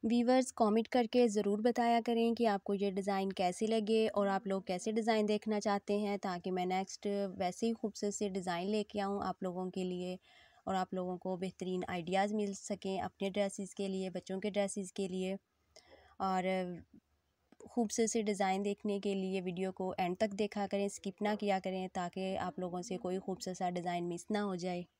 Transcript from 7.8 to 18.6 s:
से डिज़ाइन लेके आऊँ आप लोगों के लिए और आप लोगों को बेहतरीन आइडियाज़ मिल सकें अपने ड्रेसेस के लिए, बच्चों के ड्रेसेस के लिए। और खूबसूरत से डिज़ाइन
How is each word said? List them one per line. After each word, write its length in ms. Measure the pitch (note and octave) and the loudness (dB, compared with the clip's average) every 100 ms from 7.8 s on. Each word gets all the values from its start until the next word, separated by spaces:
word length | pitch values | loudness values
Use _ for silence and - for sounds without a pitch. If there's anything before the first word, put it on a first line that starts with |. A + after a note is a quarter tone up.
| G#3+ - G#3 | -4 -2 -4
से 140 | G3+ G#3 | -2 -2
डिज़ाइन 400 | F#3+ F#3 E3+ F#3 | -2 -2 -2 0
लेके 320 | G#3+ G#3 G3+ | 0 0 -2
आऊँ 220 | G3 G3+ | -2 -2
आप 180 | F#3+ F3+ | -2 -4
लोगों 280 | F#3+ F3 F#3 | -4 -2 -4
के 140 | F#3 | -2
लिए 340 | F#3 F3+ F3+ F#3 _ - - _ - | -2 -2 -4 -8 _ -20 -20 _ -2
और 80 | |
आप 200 | F#3+ F#3 | -2 0
लोगों 220 | F#3 F3+ F3+ | -2 -4 -4
को 200 | F#3 F#3 | -4 -4
बेहतरीन 480 | F#3 - F#3 F#3 F3+ | -4 -6 -4 -2 -2
आइडियाज़ 460 | F3+ E3 F#3+ G3+ | -4 0 2 2
मिल 200 | G#3+ G3+ | 0 -2
सकें 460 | G3 - G3+ F#3+ F#3+ | -4 -6 -6 -4 -4
अपने 300 | F#3+ _ G3 | -4 _ -2
ड्रेसेस 440 | F#3+ G3+ - F#3+ | 0 -2 -2 -10
के 140 | - G3 | -6 -4
लिए, 220 | F#3+ F#3 | -2 -4
बच्चों 300 | F3+ - F#3+ | -6 -6 -4
के 100 | G#3 | -2
ड्रेसेस 400 | G3 G3 G#3 F#3 | 0 -2 -2 -6
के 180 | - G3 | -4 -4
लिए। 260 | F#3 F#3 G3 _ _ _ - _ - - _ | -2 -2 -4 _ _ _ -20 _ -20 -20 _
और 240 | F#3+ F#3 F#3 F#3+ F3+ E3+ - - _ _ _ _ _ _ - | 0 0 2 0 -2 -6 -14 -20 _ _ _ _ _ _ -6
खूबसूरत 380 | - A3 - A3+ | -2 0 2 0
से 140 | A#3 | 2
डिज़ाइन 400 | G#3+ G3 G3 F#3+ | 0 0 2 2